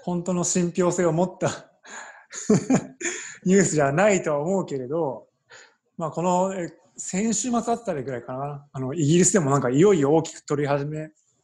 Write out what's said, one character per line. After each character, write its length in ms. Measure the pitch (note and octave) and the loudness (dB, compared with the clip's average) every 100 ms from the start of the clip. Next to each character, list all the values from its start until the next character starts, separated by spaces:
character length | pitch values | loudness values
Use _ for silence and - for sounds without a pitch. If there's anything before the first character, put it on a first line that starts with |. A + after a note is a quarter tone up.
本 180 | - F3+ | -6 -6
当 120 | F3 | -2
の 100 | F3+ | -2
信 260 | E3+ F#3 F3 | 0 0 0
憑 220 | E3+ F3+ | 2 0
性 120 | F3 | 2
を 60 | F3 | 2
持 140 | D#3+ | 2
っ 120 | F3+ - | 0 0
た 120 | D3+ | -4
<laughs> 1900 | - - _ - - - - - - - G#3 - B3+ - - E4+ - - - | -4 -14 _ -20 -18 -18 -20 -18 -16 2 2 4 0 0 -10 -10 -8 -14 -8
ニ 100 | - | 2
ュ 40 | F#3+ | 4
ー 40 | |
ス 120 | F3+ | 4
じ 80 | D3+ | 2
ゃ 80 | C#3 | 2
な 180 | C#3+ G#3 | 4 4
い 100 | F#3+ | 2
と 80 | E3+ | 0
は 80 | D3 | -2
思 220 | D3+ F#3+ | -2 -2
う 40 | |
け 140 | E3+ C#3 | -4 -6
れ 80 | B2 | -6
ど、 400 | D#3 D#3 A2 - _ _ - - _ _ - | -4 -4 -6 -14 _ _ -20 -20 _ _ -8
ま 80 | E3 | -6
あ、 40 | |
こ 100 | D3+ | -2
の、 320 | F3 F3+ F#3+ | 0 2 0
え、 180 | F#3+ E3 - _ - | -2 -8 -10 _ -16
先 380 | - F#3 A3 | -6 -2 -2
週 160 | G#3+ B3+ | -2 -2
末 240 | A#3 A3 | -2 -2
あ 20 | A#3 | -4
た 140 | - | -4
り 120 | D#3 | -6
ぐ 80 | B2+ | -6
ら 60 | B2 | -8
い 40 | |
か 120 | A#2+ | -8
な。 340 | C3 C#3+ C#3+ - | -8 -8 -10 -14
あ 60 | C3+ | -8
の、 160 | C3 | -6
イ 100 | D#3 | -2
ギ 140 | C#3+ E3+ | 2 4
リ 60 | |
ス 80 | F3 | 4
で 80 | G#3 | 4
も 100 | C#3+ | 2
な 80 | C#3 | 2
ん 20 | |
か 80 | B2+ | 2
い 120 | C3 | 4
よ 140 | G3 | 6
い 60 | F#3+ | 6
よ 140 | C3+ | 4
大 80 | D#3+ | 2
き 120 | D#3 | 0
く 60 | - | -10
取 200 | - D3 | -6 -4
り 60 | C#3+ | 0
始 180 | C#3+ C#3+ | -2 -2
め、 240 | D3+ D#3 _ _ _ | -8 -12 _ _ _